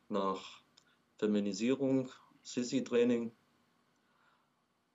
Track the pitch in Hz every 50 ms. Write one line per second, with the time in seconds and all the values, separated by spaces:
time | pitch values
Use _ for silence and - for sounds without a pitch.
0 | _ - 107 98 98 98 95 - - - - - _ _ _ _ _ _ _ _
1 | _ _ _ - 110 107 104 104 101 101 95 98 113 123 135 135 139 131 135 131
2 | 127 - - - - _ _ _ - - - 127 123 - 139 127 - - 123 120
3 | 120 123 120 117 117 113 - _ _ _ _ _ _ _ _ _ _ _ _ _
4 | _ _ _ _ _ _ _ _ _ _ _ _ _ _ _ _ _ _